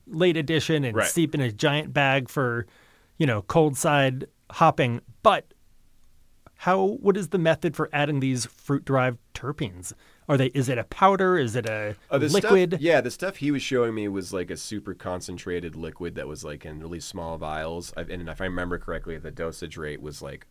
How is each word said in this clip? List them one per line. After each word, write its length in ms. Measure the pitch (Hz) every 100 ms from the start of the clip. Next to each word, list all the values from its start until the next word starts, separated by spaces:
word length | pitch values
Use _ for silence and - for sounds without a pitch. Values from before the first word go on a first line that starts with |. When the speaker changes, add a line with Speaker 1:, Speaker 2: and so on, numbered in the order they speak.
| -
Speaker 1:
late 300 | 160 180 165
edition 480 | 143 160 - 156
and 120 | 131 110
Speaker 2:
Right. 100 | 98
Speaker 1:
steep 260 | - 156
in 60 | 156
a 100 | 127
giant 420 | 104 156 143 151
bag 360 | 135 139 135 123
for, 380 | - 127 117 - _ _ _ _ -
you 80 | 156
know, 160 | 107
cold 340 | - 170 151 131
side 500 | 165 143 135 127 - _ -
hopping. 480 | - 165 - 131 117 - -
But 280 | 226 180 - _ _ _ _ _ - - - _ _ -
how, 220 | - 190 196 233
what 160 | 196 196
is 140 | 180
the 80 | 190
method 360 | 165 156 175
for 140 | 143 151
adding 280 | 147 147 147
these 260 | 135 127 113
fruit-derived 720 | - - 143 - 135 127 120 _
terpenes? 580 | - 127 147 123 90 90 - _ _ -
Are 80 | 143
they, 100 | 131
is 200 | 143 123
it 100 | 120
a 60 |
powder? 520 | 104 - 196 196 185 180
Is 180 | 127 117
it 100 | 110
a 280 | 107 104 104 -
Speaker 2:
Uh, 100 | 139
the 100 | 151
stuff, 240 | 196 202
Speaker 1:
liquid? 240 | 196 180 170
Speaker 2:
yeah, 200 | 156 151
the 100 | 120
stuff 260 | - 90 -
he 140 | 139
was 120 | 143
showing 320 | - 127 117
me 120 | 110 104
was, 260 | 98 92
like, 160 | 98 87
a 60 | 82
super 380 | - 104 101
concentrated 800 | 90 - 90 85 87 - 87 85
liquid 400 | 80 82 - 85 82
that 120 | 69
was, 160 | 76
like, 200 | 78 73
in 140 | 78 76
really 220 | 82 85
small 360 | - 92 82 80
vials. 560 | 78 78 80 85 87 -
I, 60 |
and 260 | - 90 82
if 120 | 80
I 40 |
remember 340 | 95 90 90 87
correctly, 400 | - 82 85 80
the 140 | 78
dosage 440 | 76 82 78 82 78
rate 240 | 78 73
was, 220 | 73 73
like, 240 | 73 69 -